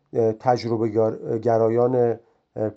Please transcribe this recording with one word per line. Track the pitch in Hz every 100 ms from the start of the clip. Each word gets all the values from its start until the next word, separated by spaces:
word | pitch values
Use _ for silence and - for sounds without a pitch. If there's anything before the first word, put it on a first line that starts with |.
| _ 123 113 110
تجربه | 131 120 113 113 113
گر-، | 110 110 113 - 117
گرایان | 117 113 113 117 123 127 120 113 _ _ _ - 107